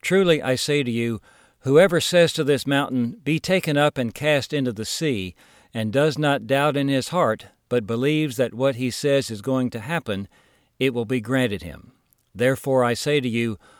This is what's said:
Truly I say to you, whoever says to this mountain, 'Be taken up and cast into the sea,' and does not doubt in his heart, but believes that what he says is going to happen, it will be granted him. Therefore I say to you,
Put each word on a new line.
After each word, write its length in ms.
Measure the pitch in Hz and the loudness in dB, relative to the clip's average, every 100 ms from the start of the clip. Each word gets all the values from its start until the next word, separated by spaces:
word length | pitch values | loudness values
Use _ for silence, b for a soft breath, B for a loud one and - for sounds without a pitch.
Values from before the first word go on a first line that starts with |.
Truly 400 | - 190 185 156 | 2 2 4 2
I 140 | 131 127 | 2 -2
say 260 | - 147 | 0 0
to 80 | 127 | 0
you, 300 | 117 117 113 b b b b | -2 -2 -4 b b b b
whoever 400 | 131 143 190 170 | 4 6 6 4
says 320 | - 175 165 | 2 4 4
to 100 | - | 2
this 240 | 139 139 - | 0 0 2
mountain, 540 | 139 143 127 120 - | 0 0 -2 -2 -4
'Be 160 | 139 156 | -4 -2
taken 380 | - 185 165 143 | 0 0 2 2
up 200 | 147 - | 2 2
and 160 | 120 | -6
cast 400 | - 151 147 - | -2 0 0 0
into 200 | 147 127 | -2 -2
the 120 | 107 | -4
sea,' 520 | 107 - 160 113 92 - b b b | -6 -4 -2 -2 -4 -10 b b b
and 200 | 117 110 | -6 -2
does 260 | 117 156 147 | 2 2 2
not 300 | 151 139 113 | 0 0 0
doubt 280 | 135 147 139 | 0 2 0
in 120 | 139 | 0
his 220 | 135 - | -2 -2
heart, 360 | 175 143 110 - _ _ | 0 0 0 -8 _ _
but 180 | 123 104 | -4 -2
believes 500 | 117 135 156 156 120 | -2 0 0 -2 -2
that 180 | 120 | -4
what 200 | 107 135 | 0 -2
he 160 | 117 127 | 0 -4
says 400 | - 147 139 127 | -2 0 0 0
is 120 | 110 | -8
going 280 | 110 131 123 | -2 -2 -2
to 80 | 117 | -6
happen, 480 | 110 170 139 98 98 b b b b b | -6 -6 -4 -6 -6 b b b b b
it 120 | 131 | -2
will 120 | 120 | 0
be 160 | 107 127 | -2 -4
granted 420 | 107 131 127 98 | -2 0 0 -2
him. 300 | 87 - - _ _ _ _ | -10 -16 -20 _ _ _ _
Therefore 480 | 92 123 131 - 131 | -2 0 0 0 2
I 120 | 120 | 2
say 260 | 117 151 147 | 0 0 0
to 80 | 123 | 0
you, 300 | 117 117 104 b b | -2 -2 -6 b b